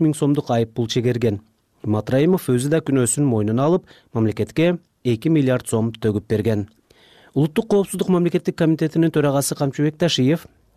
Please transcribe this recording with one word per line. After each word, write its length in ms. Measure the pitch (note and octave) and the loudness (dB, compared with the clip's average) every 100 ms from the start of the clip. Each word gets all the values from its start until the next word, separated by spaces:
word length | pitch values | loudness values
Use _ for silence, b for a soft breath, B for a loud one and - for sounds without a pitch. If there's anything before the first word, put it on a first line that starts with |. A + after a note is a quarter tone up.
| D#3+ | 0
миң 80 | |
сомдук 380 | D3+ C#3+ D3 - | 0 0 0 0
айып 220 | A#2 A2+ - | -2 -2 -4
пул 100 | A2+ | -4
чегерген. 540 | C3 A#2+ A#2 A#2 G2+ _ _ _ _ | -2 -2 0 0 -2 _ _ _ _
Матраимов 640 | G#2 G#2+ - C3 D#3+ F#3 - | -4 -2 0 0 2 0 0
өзү 160 | B2 C#3 | -2 0
да 140 | D#3+ D3+ | -2 0
күнөөсүн 400 | C3+ A#2+ - C#3+ | 0 0 0 0
мойнуна 400 | A2+ G#2 A#2 C#3+ | 0 0 0 2
алып, 240 | F3 - b b | 0 -2 b b
мамлекетке 640 | A#2 A2 G#2 G#2 - E3 F3 _ _ | -2 -2 0 -4 0 0 0 _ _
эки 240 | B2+ A2+ E3 | -4 -2 2
миллиард 380 | D#3+ C3 B2+ - | 2 2 0 -2
сом 240 | A2+ A2+ | -2 -2
төгүп 400 | A2+ A2+ G#2 - | -2 -2 -2 -2
берген. 380 | G#2+ G#2+ G#2+ G2 _ b b b b b | -2 0 -2 -4 _ b b b b b
Улуттук 340 | - D#3 F#3 A3+ | -2 0 -2 0
коопсуздук 400 | G3+ F#3+ F#3 - | 0 0 -4 0
мамлекеттик 420 | F3+ F3 E3+ - F3 | 2 2 0 -4 0
комитетинин 480 | D#3+ D#3+ D#3+ E3+ E3 | 0 2 0 0 0
төрагасы 480 | D#3 C#3+ C#3 C3+ D#3+ | 2 2 2 -2 -2
Камчыбек 400 | C#3+ C3 D3+ D3+ | -4 0 -2 0
Ташиев 480 | F3 - B2+ E3 - _ _ | -2 2 2 0 -4 _ _